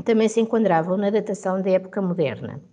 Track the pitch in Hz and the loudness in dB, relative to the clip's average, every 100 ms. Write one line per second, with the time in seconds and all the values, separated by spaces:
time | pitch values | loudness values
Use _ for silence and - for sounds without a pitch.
0 | - 220 220 233 226 220 202 165 170 190 | 0 2 4 2 0 2 2 2 2 0
1 | 202 214 208 196 190 185 196 185 190 214 | 0 0 -2 -4 -4 -2 0 0 0 -4
2 | 190 175 143 110 117 104 - | -2 0 -2 -4 -10 -12 -16